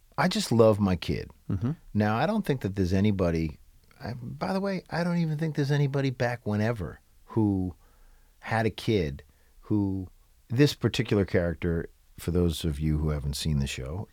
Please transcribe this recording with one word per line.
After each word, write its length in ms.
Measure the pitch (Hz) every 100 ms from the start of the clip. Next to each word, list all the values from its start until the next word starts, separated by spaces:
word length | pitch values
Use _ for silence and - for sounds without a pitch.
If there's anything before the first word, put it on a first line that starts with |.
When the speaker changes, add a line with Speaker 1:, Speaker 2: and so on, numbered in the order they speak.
| _ -
Speaker 1:
I 100 | 175
just 240 | 220 -
love 280 | 117 110 104
my 160 | 101 90
kid. 340 | - 73 - - -
Speaker 2:
Mm-hmm. 220 | 92 120 165 -
Speaker 1:
Now, 240 | 104 107 110
I 80 | 160
don't 200 | 220 -
think 160 | 135
that 140 | 104 98
there's 180 | 90
anybody, 680 | 95 107 98 87 82 80 - - - _ -
I, 100 | - 123
by 300 | 120 139 175
the 60 | 190
way, 240 | 196 185 -
I 140 | 160
don't 140 | 175 175
even 200 | 165 151
think 180 | 160 147
there's 160 | 139
anybody 380 | 147 143 139 135
back 360 | 123 120 123 -
whenever 540 | 104 110 117 78 - _ _ -
who 500 | - 107 98 92 - - - - - _ _
had 260 | - 113 113
a 60 |
kid 520 | - - 107 78 71 - _ _ -
who, 460 | - 107 98 95 90 _ _ _ -
this 240 | 117 143
particular 520 | - 113 - 113 104 95
character, 640 | 98 85 82 87 82 - _ _ -
for 140 | -
those 320 | 87 87 78 85
of 140 | 71
you 180 | 78 76
who 120 | 76
haven't 260 | 73 69 71
seen 240 | 82 73
the 80 | 69
show, 400 | - 64 87 -